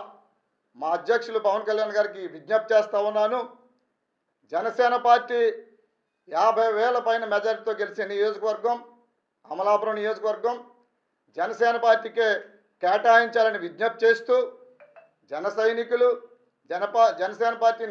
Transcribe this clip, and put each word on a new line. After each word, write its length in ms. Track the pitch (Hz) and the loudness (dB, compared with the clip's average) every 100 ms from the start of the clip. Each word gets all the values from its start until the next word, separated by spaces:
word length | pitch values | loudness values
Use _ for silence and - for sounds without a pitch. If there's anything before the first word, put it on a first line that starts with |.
| - - _ _ _ _ _ 123 | -2 -18 _ _ _ _ _ -10
మా 80 | 151 170 | -4 -4
అధ్యక్షులు 420 | 175 233 233 220 208 | 0 -2 -2 -2 0
పవన్ 200 | 208 214 | -2 -2
కళ్యాణ్ 260 | 214 214 208 | -4 -2 -2
గారికి 240 | 202 190 180 | -2 -4 -12
విజ్ఞప్తి 400 | 160 151 220 220 | -12 -2 -2 2
చేస్తా 240 | 220 208 202 208 | 2 2 0 -2
ఉన్నాను. 300 | 214 214 247 247 - _ _ _ _ _ _ _ _ _ | 0 0 -2 -6 -14 _ _ _ _ _ _ _ _ _
జనసేన 440 | 165 220 - 240 247 247 | -6 -4 0 2 2 4
పార్టీ 320 | 240 240 240 226 - - _ _ _ _ _ - | 4 4 0 0 -2 -10 _ _ _ _ _ -8
యాభై 380 | 160 214 220 226 208 | 0 2 2 0 0
వేల 180 | 240 247 226 | 0 0 0
పైన 160 | 233 220 | -2 -2
మెజారిటీతో 400 | 208 214 220 226 208 | -2 -2 -4 -4 -6
గెలిచే 240 | 202 185 196 | -6 -6 -6
నియోజకవర్గం 680 | 202 208 208 214 214 233 240 - _ _ _ _ _ - | -2 -2 -2 -4 -4 -2 -4 -8 _ _ _ _ _ -12
అమలాపురం 460 | 160 202 208 220 214 | -4 2 2 0 -4
నియోజకవర్గం 560 | 208 220 214 208 226 240 - _ _ _ _ _ _ - | -4 -4 -4 -2 -4 -4 -10 _ _ _ _ _ _ -6
జనసేన 380 | 185 214 233 233 233 | -6 0 0 2 4
పార్టీకే 420 | 226 226 220 220 190 - _ _ _ | 2 0 0 0 0 -4 _ _ _
కేటాయించాలని 760 | 180 202 233 226 233 233 220 208 170 | 0 2 6 6 6 2 0 0 -8
విజ్ఞప్తి 380 | 165 220 226 226 | -4 -4 2 2
చేస్తూ, 300 | 226 - 254 240 - - _ - - - _ _ | 2 2 0 0 -8 -20 _ -20 -20 -20 _ _
జన 160 | 147 190 202 | -8 -6 0
సైనికులు, 540 | 220 233 233 240 247 233 - _ _ _ - | 0 0 -2 2 2 2 -6 _ _ _ -10
జనపా-, 420 | 175 202 233 226 170 | -6 -2 4 4 2
జనసేన 320 | 185 208 233 226 226 | -4 -2 -2 2 0
పార్టీ 200 | 226 220 | 0 -2